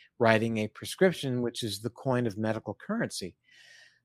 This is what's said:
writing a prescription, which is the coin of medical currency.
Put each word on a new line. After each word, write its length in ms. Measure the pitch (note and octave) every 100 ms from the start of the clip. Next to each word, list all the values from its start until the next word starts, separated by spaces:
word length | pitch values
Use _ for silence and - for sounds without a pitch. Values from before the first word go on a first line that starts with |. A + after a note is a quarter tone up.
| - -
writing 400 | A#2 A2 A2+ A2
a 100 | G#2+
prescription, 720 | - G#2+ - F#3 D#3+ C#3 B2
which 200 | A#2+ -
is 180 | A2+ G2+
the 100 | A#2
coin 360 | - C3+ B2 A#2+
of 100 | G2
medical 380 | A2 G#2+ -
currency. 600 | G2+ - A3+ D3 - F#2 - _ - - - - _